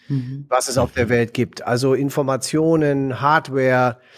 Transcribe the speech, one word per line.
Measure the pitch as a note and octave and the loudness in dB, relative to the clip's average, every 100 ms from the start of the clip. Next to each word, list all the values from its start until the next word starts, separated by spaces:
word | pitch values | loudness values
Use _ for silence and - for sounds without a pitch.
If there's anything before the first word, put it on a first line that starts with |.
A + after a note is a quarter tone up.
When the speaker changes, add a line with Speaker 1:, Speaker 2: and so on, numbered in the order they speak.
| - | -6
Speaker 1:
Mhm. | C#3 B2+ C#3 C#3+ | -4 -4 -10 -4
Speaker 2:
was | B2+ B2 | -2 0
es | B2+ | -2
auf | A#2+ | -2
der | - A2+ | 0 0
Welt | A#2+ A#2 | 2 0
gibt. | - A#2 - - | -2 -4 -4 -4
Also | A#2+ C3 | 0 2
Informationen, | C3 C#3 D3+ C3+ C3 - D#3 D#3+ E3 D3+ C#3 C3+ A2+ | 2 0 -2 -2 -2 -2 0 2 2 2 0 -2 -2
Hardware, | C#3 D#3 - C3+ C3 B2+ B2+ A#2 _ | 2 2 0 0 2 4 2 -2 _